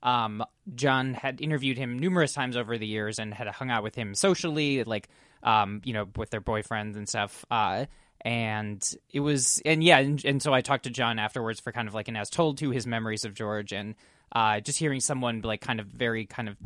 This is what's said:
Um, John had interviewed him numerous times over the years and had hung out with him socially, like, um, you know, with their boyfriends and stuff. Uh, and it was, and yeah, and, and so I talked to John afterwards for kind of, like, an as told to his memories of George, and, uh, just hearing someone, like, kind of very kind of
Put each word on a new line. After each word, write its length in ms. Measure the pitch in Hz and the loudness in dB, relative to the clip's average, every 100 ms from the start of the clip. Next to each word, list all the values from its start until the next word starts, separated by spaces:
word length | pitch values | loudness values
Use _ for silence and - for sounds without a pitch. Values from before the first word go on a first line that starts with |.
Um, 420 | 123 123 110 107 113 _ 190 | 2 2 2 -2 -6 _ -14
John 400 | 120 139 131 131 | 0 2 4 2
had 280 | 123 139 131 | -2 -4 -4
interviewed 360 | 151 147 135 127 | -2 0 0 -2
him 200 | 123 123 | -4 -2
numerous 340 | 180 180 143 | 2 4 2
times 240 | 143 127 120 | 2 -2 -2
over 200 | 113 117 | -2 -2
the 80 | 107 | -2
years 320 | 107 107 107 | -2 -2 -4
and 140 | 110 | -6
had 140 | 101 104 | -6 -8
hung 220 | - 131 | -6 -2
out 120 | 117 | 0
with 120 | 107 - | -2 -4
him 180 | 104 98 | -4 2
socially, 680 | 196 175 170 151 143 135 | 2 2 0 0 0 0
like, 260 | 113 104 - _ _ _ | 0 -4 -6 _ _ _
um, 380 | - 107 101 104 | 4 4 4 -2
you 100 | 131 | -4
know, 140 | 110 98 110 | -4 -4 -4
with 160 | 107 | -4
their 100 | 107 | -4
boyfriends 540 | 117 107 - 110 107 104 | -2 -2 -2 -4 -4 -6
and 120 | 104 | -4
stuff. 380 | 107 101 - - | -2 -2 -6 -2
Uh, 360 | 113 98 101 147 - _ - | 2 2 0 -4 -10 _ -8
and 600 | 117 117 110 107 104 101 - - _ | -4 -2 -2 -2 -4 -4 -6 -6 _
it 80 | 139 | -2
was, 420 | 147 139 - - 156 | 2 2 2 2 2
and 180 | 156 | 6
yeah, 160 | 170 143 | 8 8
and, 240 | 139 147 139 | 6 2 2
and 160 | 139 | 2
so 120 | 151 | 4
I 80 | 127 | 4
talked 220 | 131 131 127 | 4 0 -2
to 40 | |
John 300 | 123 117 110 | 0 0 0
afterwards 400 | 107 127 113 110 | -2 -2 -4 -4
for 120 | 120 | -6
kind 160 | 120 110 | -6 -4
of, 60 | |
like, 140 | 107 110 | -6 -6
an 80 | 110 | -6
as 140 | 104 | -2
told 280 | - 156 135 | 2 2 2
to 120 | 147 | 0
his 140 | 123 120 | 0 0
memories 380 | 113 113 107 107 | -2 -2 -4 -6
of 80 | 101 | -6
George, 360 | 107 107 101 | -4 -4 -4
and, 220 | 101 104 - _ _ - | -6 -8 -10 _ _ -2
uh, 280 | 117 110 107 | 2 4 2
just 180 | 123 - | 0 0
hearing 200 | 156 135 | 0 0
someone, 420 | - 131 123 113 | 0 0 0 -2
like, 200 | 113 107 | -2 -4
kind 180 | - 110 | -2 -4
of 80 | 101 | -4
very 380 | 120 120 113 104 | -2 0 0 -4
kind 240 | - 107 | -8 -8
of 80 | 98 | -8